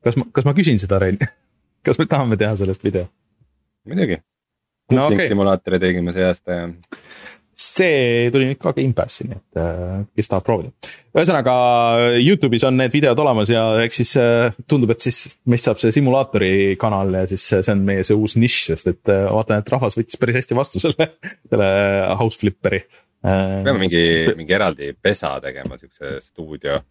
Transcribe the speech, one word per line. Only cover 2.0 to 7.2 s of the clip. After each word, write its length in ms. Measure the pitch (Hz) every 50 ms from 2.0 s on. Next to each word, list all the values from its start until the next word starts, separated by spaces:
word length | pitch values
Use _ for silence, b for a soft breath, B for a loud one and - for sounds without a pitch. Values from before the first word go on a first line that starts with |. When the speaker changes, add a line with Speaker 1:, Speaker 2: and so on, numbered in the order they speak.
Speaker 1:
me 60 | 165 -
tahame 300 | - 139 139 120 110 95
teha 140 | 107 104 110
sellest 240 | 98 98 95 95 -
video? 220 | - 101 - 95 87 90 _ _ _ _ _ _ _ _ _ _ _ _ _ _ _
Speaker 2:
Muidugi. 300 | 104 139 190 185 117 87 78 _ _ _ _ _ _ _ _ _ _ _ _ _ _
Speaker 1:
No 120 | 123 127 135
Speaker 2:
Cooking 160 | 151 110 139
Speaker 1:
okei. 80 | 180 139
Speaker 2:
simulaatori 500 | 104 101 98 98 95 92 _ - 92 90
tegime 340 | 92 92 90 90 87 87 87
see 100 | 92 92
aasta 300 | 92 90 - _ - 90
ja 60 | 87 85 85 85 87 90 _ B B B B B B